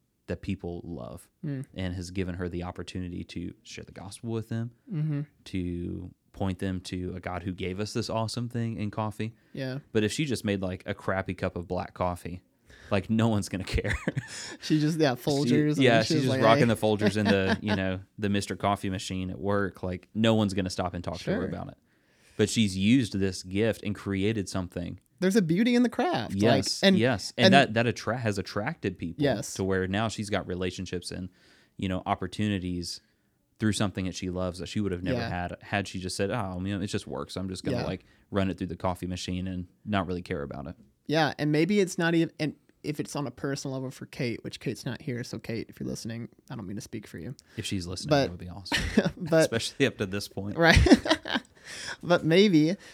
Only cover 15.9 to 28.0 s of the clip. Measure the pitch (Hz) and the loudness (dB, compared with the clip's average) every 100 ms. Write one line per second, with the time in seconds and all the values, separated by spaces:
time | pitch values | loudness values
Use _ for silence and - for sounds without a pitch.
15.9 | 113 113 - 131 131 113 113 120 107 107 | 6 6 2 2 6 6 8 6 4 2
16.9 | 104 104 101 104 98 95 95 104 101 95 | 4 2 2 4 4 4 0 0 0 0
17.9 | 92 95 - 104 101 - 92 101 101 101 | -2 -8 -4 0 0 0 -2 0 0 -2
18.9 | 92 - 92 92 92 95 101 95 - 92 | -4 -4 -4 -4 -4 0 2 0 -2 -6
19.9 | 92 - 104 113 110 107 95 92 - 90 | -6 -6 2 4 6 4 2 -2 -2 -4
20.9 | 87 87 85 - 196 - 90 90 - _ | -4 -6 -6 -2 -2 -2 -6 -10 -14 _
21.9 | _ _ _ _ - 107 - 107 92 98 | _ _ _ _ 0 2 4 2 4 4
22.9 | 131 110 101 95 92 92 95 110 101 104 | 6 4 0 0 -2 -4 0 0 0 -4
23.9 | 101 104 95 98 110 92 98 90 92 87 | -6 -2 0 2 0 -2 -4 -6 -6 -8
24.9 | 95 _ - 185 214 165 170 233 240 240 | -10 _ -2 2 4 4 4 4 4 2
25.9 | - 330 330 82 95 107 131 - - - | 2 0 0 -2 2 4 4 2 2 4
26.9 | 107 120 107 - - 185 180 120 110 120 | 6 4 2 -2 4 10 10 8 4 2
27.9 | - | 0